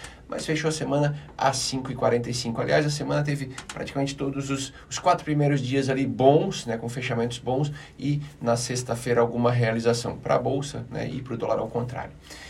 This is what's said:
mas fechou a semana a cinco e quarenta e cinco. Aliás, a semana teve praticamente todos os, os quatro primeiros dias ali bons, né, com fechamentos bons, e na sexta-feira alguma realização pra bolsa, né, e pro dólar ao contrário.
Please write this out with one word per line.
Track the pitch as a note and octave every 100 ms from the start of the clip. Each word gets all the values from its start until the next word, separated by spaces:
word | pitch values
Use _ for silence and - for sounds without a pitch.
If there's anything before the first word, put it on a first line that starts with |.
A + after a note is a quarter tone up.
| - - -
mas | - -
fechou | D#3 D#3
a |
semana | D#3 C3 C#3+ D3 D3 - -
a | C3+
cinco | - - C3 C3+
e | -
quarenta | A#2+ A#2+ B2
e |
cinco. | B2 A#2 A2+
Aliás, | B2 D#3 D3
a |
semana | D3 C#3 D3
teve | D3 C#3+ B2+ B2+ -
praticamente | - - C#3 C#3 -
todos | C#3 C3+ C3+
os, | C#3 - - -
os | -
quatro | F3+ E3+ D3+
primeiros | D3 C#3+ C#3+
dias | A#2+ C3+ C3
ali | C3+ B2+
bons, | G#2+ C3+ D#3 G3 - A#2+
né, | A2+
com | A#2
fechamentos | - A#2+ B2 A#2+ -
bons, | B2 C3+ D3 - - -
e | C#3+ D3 - -
na | A#2 A#2
sexta-feira | - B2 - A2+ B2 A#2
alguma | A#2 A#2 A#2+
realização | A#2+ A2+ A2+ A#2 A#2 - -
pra | - C3+
bolsa, | B2 C#3 - A#2 -
né, | G#2 A#2
e | -
pro | - A#2
dólar | A#2+ G#2+
ao | A2+
contrário. | A#2+ A#2+ - - - - -